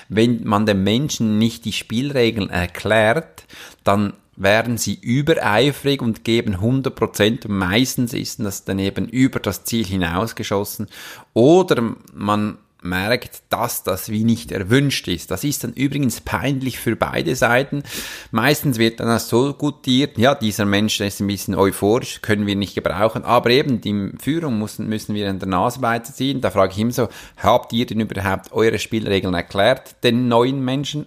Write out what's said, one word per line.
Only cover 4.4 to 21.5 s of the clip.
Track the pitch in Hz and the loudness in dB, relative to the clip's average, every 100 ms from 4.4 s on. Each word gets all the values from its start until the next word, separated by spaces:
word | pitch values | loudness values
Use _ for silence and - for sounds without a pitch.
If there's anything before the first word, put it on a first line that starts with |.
| 95 110 113 117 | 2 4 2 -2
sie | - | -4
übereifrig | 101 - 131 147 160 107 107 139 135 139 135 | -4 -2 0 2 2 2 2 2 0 -2 0
und | 120 107 | -2 -2
geben | - 113 113 95 | 0 0 0 -2
hundert | 110 135 131 - | 0 0 -2 -2
Prozent. | 107 - 104 117 110 | -2 2 2 2 -2
Und | 98 | -2
meistens | 90 107 131 - 120 | 0 2 2 0 -4
ist | 98 - - | -4 -8 -6
das | 107 - | -8 -8
dann | - 98 | -6 -2
eben | 98 98 90 | -2 -2 -4
über | 123 131 - | 2 2 2
das | - 95 | -4 -6
Ziel | - 113 101 | -4 -4 -2
hinausgeschossen. | 95 85 87 113 - 107 101 104 - 104 - - - - | -2 0 -2 -4 -6 -4 -2 -2 -8 -12 -12 -18 -18 -4
Oder | - 131 175 180 135 117 - - | 4 8 8 6 2 0 -4 -12
man | 76 104 104 104 - _ _ | -6 -2 0 0 -6 _ _
merkt, | 87 90 101 123 - - - | -6 -4 -2 -2 -4 -18 -6
dass | 90 117 - | -4 -2 -4
das | - 92 - | -4 -4 -4
wie | 107 | 0
nicht | 113 117 - | 2 0 -2
erwünscht | - 92 127 143 135 - | -6 2 2 2 -2 -4
ist. | 92 - | -6 -6
Das | - | -6
ist | 147 143 120 | -4 -4 -6
dann | |
übrigens | - 135 143 135 - | -4 -4 0 -2 -4
peinlich | - 107 123 135 131 - | -6 -4 -2 -2 -4 -4
für | - 110 | -4 -2
beide | 78 65 - 127 | -2 -2 -2 0
Seiten. | 117 120 135 143 - - - - - | 2 2 0 -4 -8 -10 -10 -14 -6
Meistens | 113 127 151 147 113 | 0 2 2 2 2
wird | 113 113 | 2 2
dann | 117 | 0
das | 113 - | 0 2
so | 117 139 | 2 2
gutiert, | 139 147 139 - 127 143 - | 0 -4 -4 0 0 0 2
"Ja, | 120 | 2
dieser | 143 110 101 | 2 0 0
Mensch | 101 98 107 - | 0 2 0 0
ist | 101 - | -4 -2
ein | 101 | -4
bisschen | 101 - | -4 -4